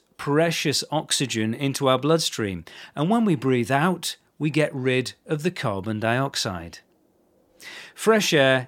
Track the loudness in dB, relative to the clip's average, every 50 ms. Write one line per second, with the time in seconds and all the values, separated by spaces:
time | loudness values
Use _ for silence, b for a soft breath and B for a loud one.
0 | _ _ _ -10 -4 0 2 2 2 2 0 -2 -2 -2 -2 -2 -4 -2 -4 -6
1 | -2 -2 -2 -2 -2 -2 -2 -2 -2 -2 -2 -2 -4 -4 -2 0 2 2 2 2
2 | 4 2 2 2 2 -2 -4 -4 -4 -4 -4 -6 -10 B B B B B B -4
3 | 0 2 2 2 4 2 2 2 2 2 2 2 2 0 0 2 2 2 0 -2
4 | -4 -8 -10 -10 _ _ _ _ -4 -2 0 0 0 0 -2 -2 0 2 2 2
5 | 0 -2 -8 _ _ -6 -6 -2 -2 -4 -4 -2 -4 -2 -2 -2 -4 -4 -4 -2
6 | 0 0 0 0 0 -2 -4 -4 -4 -4 -6 -6 -10 -12 -16 -18 _ _ _ _
7 | _ _ _ _ _ _ _ _ _ _ _ B B B B B B B B -2
8 | 2 4 4 4 4 4 4 4 6 6 4 2 0